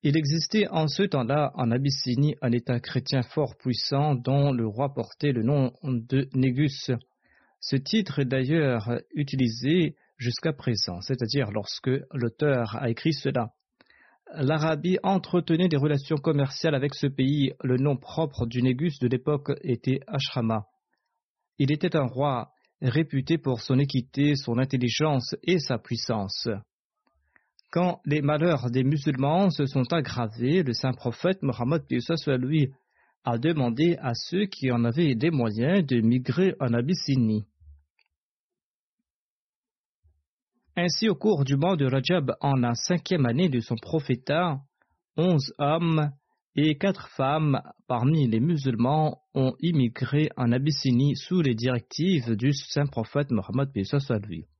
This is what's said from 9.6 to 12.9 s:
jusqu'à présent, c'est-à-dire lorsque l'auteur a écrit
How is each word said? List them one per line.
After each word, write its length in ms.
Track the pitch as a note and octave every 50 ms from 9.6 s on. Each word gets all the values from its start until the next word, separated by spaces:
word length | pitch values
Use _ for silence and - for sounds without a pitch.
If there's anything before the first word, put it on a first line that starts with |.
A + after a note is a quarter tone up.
| A#2 C#3 E3 F#3 E3 D3+ - _ _ _ _
jusqu'à 360 | _ A#2+ B2 A#2+ - - D#3+ D3
présent, 480 | - - C3 A#2 G#2 - - F2+ F2+
c'est-à-dire 500 | G2+ - C3+ - A#2+ G#2+ A#2 C#3 B2+ G2+
lorsque 380 | G#2 G#2+ G2 - - - - C3 B2+ C3+ - _ -
l'auteur 640 | C3+ A#2+ A2+ - _ D3+ D3 C3+ B2 A#2 G#2+ G#2+
a 120 | A2+ C#3
écrit 220 | A#2